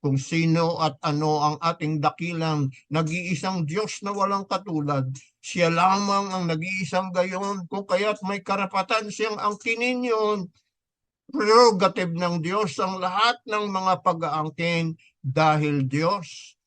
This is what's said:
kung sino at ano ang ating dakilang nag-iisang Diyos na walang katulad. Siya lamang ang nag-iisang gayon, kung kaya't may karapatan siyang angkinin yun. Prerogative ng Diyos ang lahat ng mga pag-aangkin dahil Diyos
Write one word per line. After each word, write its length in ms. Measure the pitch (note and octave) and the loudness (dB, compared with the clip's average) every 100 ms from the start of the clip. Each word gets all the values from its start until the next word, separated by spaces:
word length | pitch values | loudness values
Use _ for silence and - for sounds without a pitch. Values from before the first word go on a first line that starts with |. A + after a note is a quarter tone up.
kung 160 | D3 C3+ | 0 -2
sino 640 | C3 E3 E3 D#3+ E3 E3 | 0 0 2 4 2 0
at 160 | D#3+ C#3 | -2 -2
ano 400 | E3 D3 D#3 D3+ | -2 0 0 2
ang 120 | D3+ D3+ | 0 0
ating 400 | C3+ E3 D#3 D#3 | -2 -2 -2 0
dakilang 720 | D3 - E3+ E3+ D#3+ D3+ C#3 - _ | -2 -2 -6 -4 -2 0 -2 -4 _
nag-iisang 800 | D3+ D#3+ E3+ F3 E3 F#3+ F#3 D3+ | -2 -2 -4 -4 -4 -4 -4 -4
Diyos 320 | F3 G#3+ - G3+ | -4 -4 -6 -8
na 80 | G3+ | -2
walang 320 | G3 G3 G3 | 0 0 -2
katulad. 560 | F#3+ G3 D#3 D3 C#3+ C3 C3 _ _ | -6 -4 -4 -2 -2 -2 -6 _ _
Siya 240 | - F3+ E3 | -10 0 2
lamang 640 | E3 F#3 G3 G3+ G3 G3 | 4 4 2 2 0 0
ang 160 | F#3 E3+ | -2 -2
nag-iisang 640 | D#3+ F3 F#3+ E3 F#3 F#3 | -2 -4 -6 -2 -2 -2
gayon, 560 | F3+ F#3 F#3 G3 G3+ E3+ | -2 -2 -2 -4 -6 -6
kung 160 | F#3+ | -8
kaya't 400 | G3 F#3 G#3 G#3 | -2 0 0 -2
may 160 | F#3+ G3+ | -4 -6
karapatan 720 | G3 G3 F#3+ F#3+ F#3 A3 G#3+ | -2 -2 -2 -2 0 -2 -2
siyang 240 | - A3 G#3 | -4 -4 -2
angkinin 640 | G#3 G#3 A#3+ A3+ B3 B3 | -4 -4 -4 -2 0 0
yun. 480 | B3 A3 G#3+ G#3 F3+ _ _ _ _ _ _ _ _ | 0 0 2 0 -4 _ _ _ _ _ _ _ _
Prerogative 880 | - G#3 A3+ A#3+ G3 F#3+ G3 F3+ E3 | -2 6 8 8 6 2 2 -4 -2
ng 240 | F3+ F3 | -2 -2
Diyos 320 | D#3+ G3+ G#3 - | -2 -2 -2 -2
ang 240 | F#3+ F#3+ | -4 -2
lahat 320 | F3+ F#3 A3+ A#3+ | -2 2 2 0
ng 240 | - G#3+ G#3 | -2 -2 0
mga 320 | F#3+ F#3 F#3 | 0 2 2
pag-aangkin 960 | - E3+ D#3+ D#3 D#3 D3+ E3+ E3+ E3 D#3+ _ _ | 2 0 0 -2 -4 -2 0 0 0 -4 _ _
dahil 640 | C#3 C3+ D#3 D3+ D3+ C#3+ | -4 2 4 4 2 2
Diyos 720 | C3+ C#3 E3 G3+ E3 - - _ | 0 2 0 0 -6 -16 -20 _